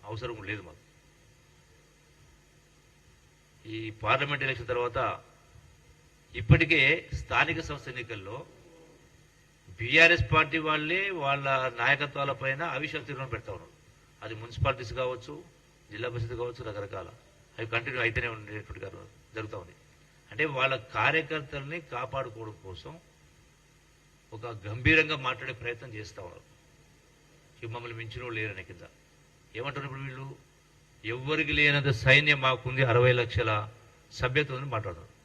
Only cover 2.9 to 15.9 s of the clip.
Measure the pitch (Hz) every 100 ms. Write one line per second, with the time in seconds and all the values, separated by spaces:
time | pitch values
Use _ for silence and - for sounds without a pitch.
2.9 | _ - - _ _ _ - 110 110 110
3.9 | 107 120 127 143 143 135 127 120 120 120
4.9 | 131 113 87 - - - - - - -
5.9 | - - _ _ 123 110 165 160 160 135
6.9 | 165 - - - 123 143 165 156 143 139
7.9 | 123 113 107 98 127 - - - - -
8.9 | - - - - _ _ _ - 87 113
9.9 | 156 165 175 - 156 151 160 156 151 151
10.9 | 185 196 180 139 139 139 131 131 120 123
11.9 | 139 143 143 139 135 135 135 165 131 151
12.9 | 151 143 131 131 110 - 92 - - -
13.9 | - _ _ 107 110 113 - 135 127 120
14.9 | 127 127 123 - 151 - - _ _ _